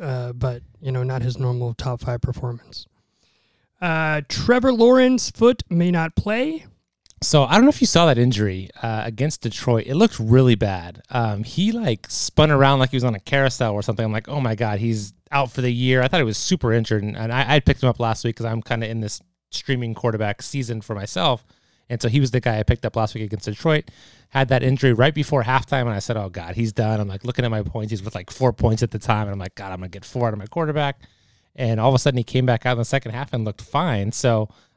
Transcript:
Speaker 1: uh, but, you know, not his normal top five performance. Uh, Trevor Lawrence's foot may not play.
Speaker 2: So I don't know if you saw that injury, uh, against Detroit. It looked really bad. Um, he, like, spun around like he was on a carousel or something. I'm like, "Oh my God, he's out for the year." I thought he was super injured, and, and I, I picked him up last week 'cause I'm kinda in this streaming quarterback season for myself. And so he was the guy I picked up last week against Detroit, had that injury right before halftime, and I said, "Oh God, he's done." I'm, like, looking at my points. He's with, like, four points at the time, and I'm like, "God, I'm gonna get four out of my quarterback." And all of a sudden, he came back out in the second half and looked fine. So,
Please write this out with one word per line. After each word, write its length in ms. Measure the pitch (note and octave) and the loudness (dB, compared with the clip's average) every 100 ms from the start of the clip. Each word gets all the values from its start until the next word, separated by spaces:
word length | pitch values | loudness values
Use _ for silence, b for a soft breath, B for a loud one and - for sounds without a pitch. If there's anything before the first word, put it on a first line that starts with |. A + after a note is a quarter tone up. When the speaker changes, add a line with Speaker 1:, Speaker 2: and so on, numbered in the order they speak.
Speaker 1:
uh, 320 | D3+ B2+ B2 | -6 -6 -6
but, 300 | B2 B2+ A#2+ - _ | -4 -4 -6 -12 _
you 120 | C3+ | -6
know, 100 | B2+ | -4
not 200 | B2+ C3 | -2 -2
his 160 | B2 A#2+ | -4 -2
normal 360 | B2+ B2 A#2+ | -2 -2 -4
top 280 | A#2 C3 B2 | -4 -6 -6
five 180 | - B2 | -6 -4
performance. 640 | - - B2 A#2+ - - - _ _ _ _ _ _ _ _ - | -4 -4 -8 -10 -14 -20 -20 _ _ _ _ _ _ _ _ -6
Uh, 400 | F3 D#3+ D#3 D3+ - | -2 0 0 -2 -4
Trevor 440 | - - B3 C4 | -2 2 4 4
Lawrence's 600 | A3+ A#3+ B3+ B3+ B3+ - | 4 6 8 6 2 -2
foot 320 | - A#3 B3+ - | 2 4 4 0
may 220 | E3+ F3 | 0 2
not 240 | E3+ D#3+ | 2 0
play. 520 | - G#3 A3 D4 D#4+ - _ _ _ _ - | -2 -2 -2 -2 -6 -12 _ _ _ _ -8
Speaker 2:
So 220 | - D3 | 2 2
I 100 | B2+ G3 | 4 6
don't 80 | |
know 60 | C4+ | 6
if 120 | - | 6
you 40 | B3+ | 4
saw 200 | E3+ E3+ | 4 6
that 100 | A#2+ | 6
injury, 540 | B2 G#2 G#2 F#2 F#2+ - | 4 2 -2 -4 -10 -8
uh, 200 | A2+ A2 | -6 -4
against 380 | A2 G#2+ D3+ - | -6 -4 -4 -4
Detroit. 420 | A2+ - B2+ A2+ - | -6 -4 0 0 2
It 80 | |
looked 240 | D3 - - | 2 2 2
really 360 | A2 B2+ B2+ | 4 6 6
bad. 480 | G#2+ G#2 F#2 F2 - - | 4 2 -4 -8 -16 -6
Um, 340 | B2 A2+ G#2 | -2 -2 -4
he, 260 | A2+ - G#3 | -6 -2 -2
like, 360 | A#3 F#3 G#2+ - | 0 -2 -4 -6
spun 420 | - - - D#3 | -6 -2 4 4
around 280 | C#3 C#3 C3+ | 6 4 4
like 120 | C3 | 2
he 60 | C3 | 0
was 80 | |
on 100 | B2 | -2
a 60 | G#2+ | -2
carousel 540 | - C#3 C3+ - A#2 | -2 0 0 0 -2
or 80 | G#2 | -2
something. 220 | G2+ G#2+ | -4 -4
I'm 80 | A2 | -2
like, 160 | A2 - | -4 -6
"Oh 120 | D3 | -4
my 140 | B2 | -4
God, 240 | G#2 A2+ G#2 | -2 -2 -2
he's 340 | A2+ A2 G2 - - | -2 -2 -6 -14 -6
out 200 | C#3+ B2+ | -2 -2
for 100 | - | -2
the 100 | B2 | -2
year." 300 | A#2+ B2+ C3 | 0 2 2
I 60 | B2+ | 2
thought 120 | F3+ | 2
he 40 | |
was 140 | A2+ G2+ | 0 -2
super 340 | - F#3 A#2+ | -2 0 2
injured, 300 | A#2 A2+ G#2+ | 0 2 -2
and, 140 | G#2 G2+ | -2 -6
and 140 | A2+ | -4
I, 260 | B2 B2 D3 | -2 2 4
I 40 | |
picked 220 | D#3+ - | 4 4
him 80 | B2+ | 2
up 100 | A2+ | 2
last 240 | A2+ A2+ | -2 -2
week 120 | A#2+ - | -4 -4
'cause 100 | A2+ | -4
I'm 160 | A2+ | -4
kinda 260 | - A#2 A2+ | -2 -4 -4
in 120 | A2+ | -4
this 200 | G#2 - _ _ _ | -6 -8 _ _ _
streaming 440 | - - B2+ A#2 | -10 -4 -4 -4
quarterback 460 | A2 A#2+ A2 G#2+ G2+ | -4 -2 -2 -2 -4
season 400 | - C#3+ A#2+ A2 | -6 -6 -6 -8
for 140 | - | -8
myself. 500 | G#2 G2+ F#2+ D3+ B2 _ _ _ _ - | -8 -6 -2 -2 -2 _ _ _ _ -8
And 100 | A#2+ | -4
so 80 | A#2 | 0
he 120 | C#3 | 2
was 100 | B2+ | 2
the 100 | B2 | 0
guy 180 | A#2+ A2 | 0 0
I 40 | |
picked 240 | G#2+ A#2+ A2 | 0 0 -2
up 100 | A2+ | -2
last 180 | A2 | -4
week 100 | A2 | -4
against 220 | G#2+ G#2 G#2+ | -8 -8 -8
Detroit, 440 | G#2 D#3+ D3+ - b b b b | -4 0 0 -2 b b b b
had 180 | C3+ C3+ | -2 2
that 140 | B2+ | 2
injury 300 | B2+ C3+ C3+ | 2 2 4
right 180 | A2+ C#3 | 4 0
before 280 | D3+ - C#3+ | -2 -2 -2
halftime, 400 | A2 C3 - C3+ | 2 0 0 -2
and 80 | A#2+ | -2
I 80 | G2+ | -4
said, 180 | - A2 | -4 -6
"Oh 140 | F#2+ | -6
God, 240 | F2 E2+ | -10 -8
he's 180 | G2 A2 | -4 -2
done." 280 | G#2 A2 G#2+ | 0 0 0
I'm, 80 | G2+ | -2
like, 160 | F#2+ | -6
looking 200 | A#2+ B2+ | -6 -4
at 60 | A#2+ | -2
my 120 | A2 | -2
points. 280 | G2 A2+ G#2+ | -4 -6 -6
He's 120 | G#2 | -8
with, 120 | G#2 | -8
like, 160 | F#2+ F2+ | -12 -12
four 240 | - B2+ | -2 0
points 280 | - A#2 A2 | 2 2 2
at 100 | A#2 | -2
the 60 | G#2 | -2
time, 240 | - G#2+ | -2 -2
and 100 | G#2 | -2
I'm 60 | G2 | -6
like, 180 | F#2 - | -10 -12
"God, 160 | F#2+ | -12
I'm 80 | F#2 | -10
gonna 100 | F2+ | -12
get 160 | F#2+ - | -14 -10
four 200 | B2+ A#2+ | -4 -2
out 40 | |
of 60 | G#2 | -4
my 80 | G#2 | -8
quarterback." 560 | E3+ D#3 D3+ C#3 - b b b b b | -6 -4 -2 -4 -6 b b b b b
And 260 | - A#2 A2 | -6 -2 2
all 100 | B2+ | 4
of 40 | |
a 40 | C3 | 4
sudden, 180 | D3 B2 | 2 0
he 80 | |
came 220 | - B2+ B2+ | 0 0 2
back 180 | A2+ | 2
out 80 | B2 | 0
in 60 | A#2+ | -2
the 60 | A2+ | 0
second 260 | C3+ A#2 | -2 -4
half 220 | A#2 C#3+ | -10 -6
and 100 | A#2+ | -4
looked 160 | G#2+ - | -4 -8
fine. 520 | - C#3+ F3 G#2+ G2+ | -4 -2 0 0 -2
So, 360 | - B2+ A2 G#2+ b b | 0 2 2 0 b b